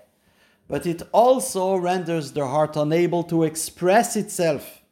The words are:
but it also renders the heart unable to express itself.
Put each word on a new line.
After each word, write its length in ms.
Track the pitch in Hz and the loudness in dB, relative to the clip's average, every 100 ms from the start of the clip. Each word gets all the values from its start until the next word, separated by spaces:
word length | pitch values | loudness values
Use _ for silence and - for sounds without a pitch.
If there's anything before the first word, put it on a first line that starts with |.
| _ _ _ _ _ _ - | _ _ _ _ _ _ -8
but 180 | 143 175 | -6 -4
it 160 | 165 - | -6 -2
also 640 | 202 247 262 254 190 185 190 | 4 4 4 0 -2 0 0
renders 560 | 175 185 165 165 135 | 0 -2 -2 -4 -4
the 140 | 147 135 | -4 -2
heart 300 | 147 151 151 | 0 0 0
unable 460 | 147 165 175 170 | 0 2 2 0
to 220 | 170 165 | -2 0
express 720 | 160 160 - - 180 214 - 214 | 0 -2 -8 -2 4 4 4 -2
itself. 680 | 208 - 165 131 - - _ | -4 -2 0 -2 -6 -20 _